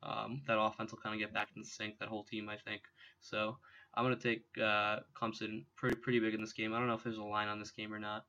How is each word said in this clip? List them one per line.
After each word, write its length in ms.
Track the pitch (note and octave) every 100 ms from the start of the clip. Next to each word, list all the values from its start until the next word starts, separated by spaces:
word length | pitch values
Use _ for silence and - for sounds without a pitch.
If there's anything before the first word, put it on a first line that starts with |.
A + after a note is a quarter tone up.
Um, 380 | - A2 G#2+ C3 C#3
that 140 | A2
offense 320 | G#2+ - A2
will 80 | A#2
kinda 180 | G#2+ G#2+
get 160 | G#2
back 140 | G#2 G#2+ -
in 80 |
sync, 340 | G#2+ - A2 -
that 120 | G#2+
whole 140 | A2
team, 260 | G2+ A2 G#2+
I 80 | G#2+
think. 240 | - G#2 - _ - -
So 360 | - G#2+ G#2+ - - - - -
I'm 80 |
gonna 140 | B2+ B2
take, 260 | A#2+ A2+ - -
uh, 380 | A2 G#2 G#2 G#2+ - -
Clemson 480 | A2+ A2 A2 G#2+ - -
pretty, 180 | B2+ A#2
pretty 240 | - A#2+
big 160 | A2 A2
in 60 |
this 120 | A2
game. 200 | - A2
I 40 | A2+
don't 100 | A#2+
know 60 |
if 100 | A2
there's 140 | A#2+ A2
a 60 |
line 240 | G#2+ G#2+ G#2
on 100 | G#2+
this 140 | G#2
game 220 | - G#2+
or 60 | G#2+
not, 260 | G#2 G#2+